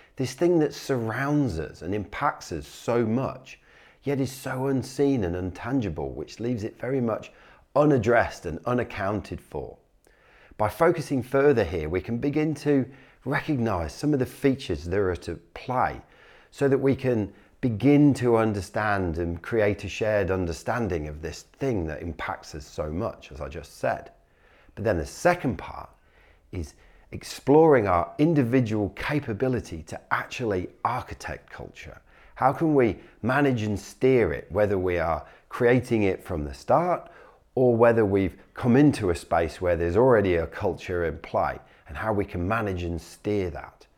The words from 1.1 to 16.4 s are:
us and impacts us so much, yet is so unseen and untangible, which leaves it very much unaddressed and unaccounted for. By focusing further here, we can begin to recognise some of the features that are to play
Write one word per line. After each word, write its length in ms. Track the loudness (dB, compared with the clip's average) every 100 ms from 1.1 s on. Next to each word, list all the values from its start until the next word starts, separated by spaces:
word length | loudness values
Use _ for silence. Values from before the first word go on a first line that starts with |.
| -4 0 0 0 -2
us 220 | -8 -10
and 120 | -6
impacts 600 | -6 -6 -4 -4 -4 -8
us 120 | -10 -10
so 400 | -10 -2 0 0
much, 540 | 0 -2 -8 -16 -20 _ -20 -20 _
yet 180 | -6 -2
is 100 | -4
so 360 | -6 -8 -4 -2
unseen 580 | -2 -2 0 2 2 0
and 100 | -4
untangible, 800 | -6 -8 -4 -2 -2 -4 -6
which 260 | -8 -12 -8
leaves 240 | -4 -4
it 160 | -6 -8
very 220 | -4 -2
much 320 | -2 -2 -6 -20 -20 -20 _ 2
unaddressed 720 | 4 4 6 4 2 -2 -8
and 140 | -6 -2
unaccounted 760 | -2 -2 -4 -4 -4 -6 -12
for. 360 | -10 -10 -10 -14 _ _ _ _ _ _ -18 -4
By 120 | -4
focusing 520 | 2 2 2 -2 -4
further 440 | 0 4 6 4 2
here, 240 | -2 -2
we 100 | -2
can 180 | -2 -4
begin 360 | -2 0 -2 -2
to 300 | 2 2 0 -6 -20 _ -6
recognise 640 | -4 -2 -2 0 -2 -4
some 220 | -4 0
of 60 | 0
the 60 | 0
features 600 | 0 0 0 -2 -6 -2
that 120 | 0
are 180 | 0 -2
to 180 | -6 -12 -14
play 480 | -14 -6 -2 -2 -4 -14 _ -20 -20